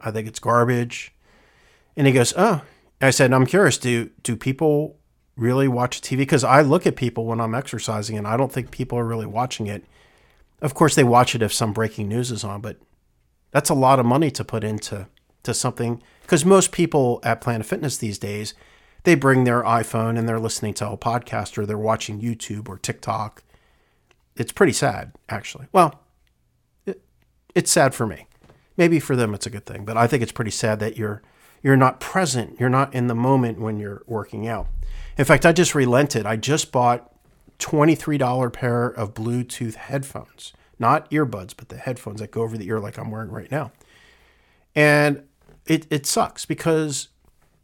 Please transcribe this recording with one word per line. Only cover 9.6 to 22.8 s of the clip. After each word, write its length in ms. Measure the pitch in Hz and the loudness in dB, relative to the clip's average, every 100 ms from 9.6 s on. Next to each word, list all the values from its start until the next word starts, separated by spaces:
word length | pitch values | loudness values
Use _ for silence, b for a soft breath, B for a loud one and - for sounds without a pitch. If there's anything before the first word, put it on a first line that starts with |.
| 107 | -6
it." 180 | 98 - b b b b b b - | -8 -12 b b b b b b -8
Of 140 | 143 | -4
course, 200 | - 160 | 2 4
they 80 | - | 6
watch 320 | 123 120 123 | 6 6 4
it 80 | 120 | 2
if 100 | 107 | -2
some 200 | - 113 | 0 -2
breaking 360 | 101 110 - 101 | -2 -4 -4 -4
news 220 | 113 123 | -4 -4
is 140 | 113 | -6
on, 160 | 107 101 | -8 -10
but 160 | 107 - _ _ _ _ _ _ _ | -12 -16 _ _ _ _ _ _ _
that's 180 | 139 139 | -2 0
a 60 | |
lot 240 | 143 131 135 | 2 4 4
of 80 | 117 | 4
money 240 | 135 160 | 2 0
to 140 | - | -2
put 180 | - 113 | -6 -6
into, 460 | 107 107 - 98 95 _ _ _ | -4 -6 -8 -12 -14 _ _ _
to 100 | - | -6
something. 480 | 117 127 - 117 120 b b b | -4 -4 -4 -4 -6 b b b
'Cause 160 | 175 | 2
most 260 | 165 196 185 | 6 6 4
people 480 | - 165 156 127 120 | 0 0 2 2 0
at 160 | 120 113 | -2 -2
Planet 260 | - 117 107 | -2 -4 -4
Fitness 300 | - 143 - | -6 -4 -6
these 240 | 113 98 | -6 -6
days, 340 | 101 104 107 - b b b b | -6 -8 -10 -12 b b b b
they 140 | - 165 | 2 4
bring 260 | 135 131 | 6 4
their 220 | 123 120 | 4 2
iPhone 520 | 110 117 113 120 113 117 | 2 0 0 -2 -2 -2
and 120 | 117 | -2
they're 100 | 113 | -2
listening 360 | 113 - 107 | -4 -6 -6
to 140 | 98 107 | -6 -8
a 80 | 104 | -6
podcast 600 | 120 117 - 113 101 - | -4 -4 -4 -8 -6 -6
or 80 | 104 | -6
they're 100 | 107 | -4
watching 440 | 107 110 - 104 | -2 -2 -4 -8
YouTube 480 | 117 113 - 104 110 | -6 -8 -8 -12 -12
or 100 | |
TikTok. 640 | 92 | -10